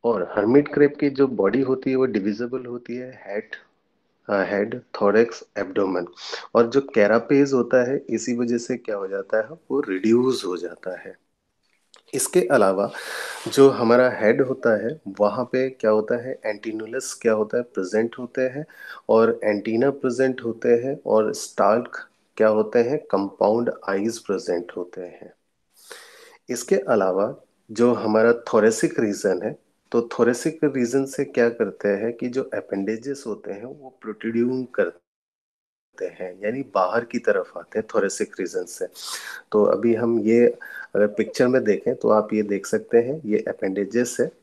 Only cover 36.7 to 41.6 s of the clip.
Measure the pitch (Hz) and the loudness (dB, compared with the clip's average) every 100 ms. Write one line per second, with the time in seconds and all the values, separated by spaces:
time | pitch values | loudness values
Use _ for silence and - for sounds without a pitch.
36.7 | 98 90 113 117 123 110 98 90 87 - | -2 0 -2 -4 -4 -2 -2 -4 -12 -8
37.7 | 107 107 107 98 - 104 - 90 92 90 | -8 -2 -2 -2 -4 -8 -6 -6 -6 -10
38.7 | - 92 - - - - - _ 208 208 | -10 -12 -10 -14 -12 -12 -18 _ 2 4
39.7 | - 117 110 117 117 104 117 120 - - | 4 2 2 2 0 4 6 4 2 -16
40.7 | - - 98 104 - 107 - 123 131 | -18 -6 0 0 0 -4 2 2 4